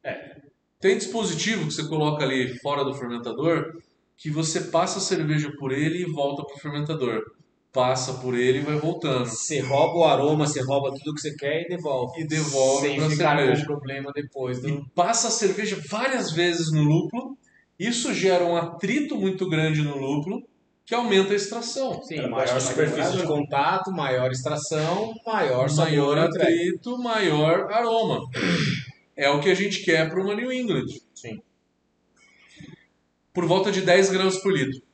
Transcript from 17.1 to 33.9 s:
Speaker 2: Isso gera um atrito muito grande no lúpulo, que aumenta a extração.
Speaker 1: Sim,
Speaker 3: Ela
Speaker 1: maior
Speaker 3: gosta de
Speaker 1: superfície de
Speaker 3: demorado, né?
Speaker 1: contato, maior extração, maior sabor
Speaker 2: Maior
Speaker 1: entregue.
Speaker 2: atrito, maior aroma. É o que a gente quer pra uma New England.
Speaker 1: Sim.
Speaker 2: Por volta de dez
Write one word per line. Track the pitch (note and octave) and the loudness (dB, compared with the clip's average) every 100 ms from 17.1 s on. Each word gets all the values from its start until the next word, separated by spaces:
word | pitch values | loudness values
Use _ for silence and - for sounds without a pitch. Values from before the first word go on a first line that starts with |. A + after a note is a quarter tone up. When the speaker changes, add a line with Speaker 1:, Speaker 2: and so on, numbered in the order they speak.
| A#3+ C4+ - _ _ _ _ | -6 -8 -14 _ _ _ _
Speaker 2:
Isso | G3+ A#3+ C#4 | -4 -2 -2
gera | F#3 F#3 F3+ F3 | 0 2 4 4
um | E3+ | 0
atrito | E3 - G3 C4 D4 B3+ | -2 -4 -2 0 -2 -2
muito | F#3+ F#3 F3 | -2 -2 -2
grande | D#3+ D#3 D3+ | 2 2 2
no | D3 C#3 | 0 -2
lúpulo, | C3+ D3 D#3 A3+ - _ _ _ - | -2 -2 -2 -8 -10 _ _ _ -4
que | A#3 | -2
aumenta | A#3 G3 F#3+ | 2 4 4
a | G3+ | 0
extração. | - A#3 A3+ C4+ C4 F3 | -2 -6 -8 -4 -4 -6
Speaker 1:
Sim, | - D#3 | -8 -6
Speaker 3:
Ela | B2 | -4
Speaker 1:
maior | A2+ | -2
Speaker 3:
gosta | A#2+ B2+ | 0 0
de | C3 | 0
Speaker 1:
superfície | - D3+ - D#3+ | 0 0 2 0
de | F#3+ | 0
Speaker 3:
demorado, | D#3+ D3 | 0 -2
né? | |
Speaker 1:
contato, | D3 C#3 D3 F#3 F#3+ | 0 0 2 0 -2
maior | F3+ C#3 B2+ B2+ | -4 0 0 0
extração, | B2+ D3+ D3+ - D#3+ D#3+ F#3 A3+ A3+ A#3 | -2 -4 -4 -2 -2 0 0 -4 -8 -4
maior | A3 D3+ B2+ C#3+ | 0 2 2 2
sabor | D3+ D#3+ | 4 4
Speaker 2:
Maior | D3 C#3 D3 E3+ | 4 4 4 2
Speaker 1:
entregue. | E3+ E3 E3+ F3 | 2 2 4 0
Speaker 2:
atrito, | - A#3+ B3 | -2 -6 -6
maior | A#3+ A3 F#3 D3+ D#3 F3 - | -2 2 2 4 4 2 2
aroma. | G#3+ A#3 A3+ - B2+ - - F3+ E3+ C3+ - - - _ - | 0 2 2 0 -2 -4 -4 0 0 0 -4 -8 -18 _ -2
É | C#3+ | 2
o | D3 | 2
que | F#3+ | 2
a | F3 | 2
gente | G3+ - | 0 -2
quer | - D#3+ D#3 | 2 2 2
pra | F3+ | 0
uma | G3 G#3 | -2 -2
New | B3 | -4
England. | B3+ A#3+ D3 - - _ | -4 -2 -2 -2 -10 _
Speaker 1:
Sim. | - A#2+ - _ _ _ _ _ _ _ _ _ _ _ - - - _ _ _ _ _ | -18 -14 -14 _ _ _ _ _ _ _ _ _ _ _ -20 -20 -20 _ _ _ _ _
Speaker 2:
Por | - E3+ | -2 2
volta | F#3+ F#3+ | 4 4
de | F#3+ | 0
dez | F3+ | 6